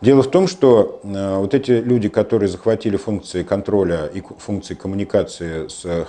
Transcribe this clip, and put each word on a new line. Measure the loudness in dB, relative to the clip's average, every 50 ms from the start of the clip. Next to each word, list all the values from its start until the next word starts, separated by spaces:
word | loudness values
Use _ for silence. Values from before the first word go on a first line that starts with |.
Дело | 4 6 6 6 6
в | 4
том, | 4 2 2 2
что, | 0 4 6 6 6 6 4 0 -8 -12 -12
э, | -10 -6 -4 -4 -2 -2 -2
вот | -2 0 0
эти | 0 2 2
люди, | 2 2 2 2 0 2 0 0
которые | 0 0 0 2 2 0 0 0
захватили | -2 -2 -2 -2 -2 0 0 -2 -2 -2
функции | -4 -4 -6 -6 -6 -6 -6 -6 -4
контроля | -2 -2 -4 -2 0 0 2 2 2 0 -2 -4 -6
и | -8 -10
ку-, | -12 -14 -18 -16
функции | -8 -8 -8 -6 -6 -10 -12
коммуникации | -10 -8 -6 -4 -4 -4 0 0 0 0 -2 -6 -10 -10 -8 -6 -8 -8 -10
с | -12 -12 -8 -4 -4 -4 -4